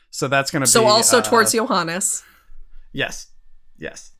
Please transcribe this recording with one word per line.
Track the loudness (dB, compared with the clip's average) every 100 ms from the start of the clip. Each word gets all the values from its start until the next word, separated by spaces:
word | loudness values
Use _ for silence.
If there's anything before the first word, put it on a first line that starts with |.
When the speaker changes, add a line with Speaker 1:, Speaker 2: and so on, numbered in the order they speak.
| _
Speaker 1:
so | -6 -2
that's | 0 0
gonna | -2 2
Speaker 2:
So | 4
Speaker 1:
be, | 4
Speaker 2:
also | 4 4 2
Speaker 1:
uh, |
Speaker 2:
towards | 4 2 2
Johannes. | 0 -2 -2 -2 -4 -4 -6 -12 _ -18 -18 -16 -16 -12
Speaker 1:
Yes. | -6 -6 -8 -18 -20 -20 -20 -20 -18
Yes. | -16 -16 -20 -20